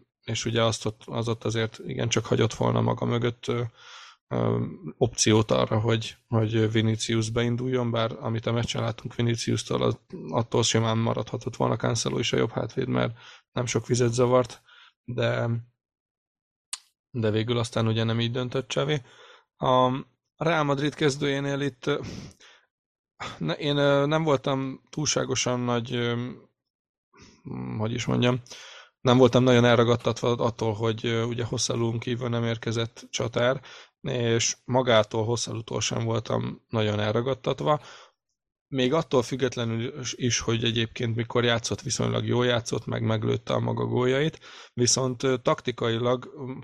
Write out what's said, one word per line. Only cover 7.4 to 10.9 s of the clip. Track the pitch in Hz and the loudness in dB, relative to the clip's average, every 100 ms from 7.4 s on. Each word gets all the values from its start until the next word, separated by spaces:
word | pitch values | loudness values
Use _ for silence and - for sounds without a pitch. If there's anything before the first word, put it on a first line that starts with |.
| 120 120 131 127 120 | 0 0 0 0 0
bár | 117 113 - | 0 -2 -4
amit | 120 113 117 | -4 -2 0
a | |
meccsen | 117 120 120 | -2 -2 -2
láttunk | 113 117 113 | -4 -6 -8
Vinicius-tól, | - 117 117 - 113 - 123 | -2 0 0 -2 -2 -2 0
az, | 123 117 _ 170 160 | 0 -2 _ -14 -4
attól | - 117 123 | -4 0 0
simán | 113 113 113 | 2 2 2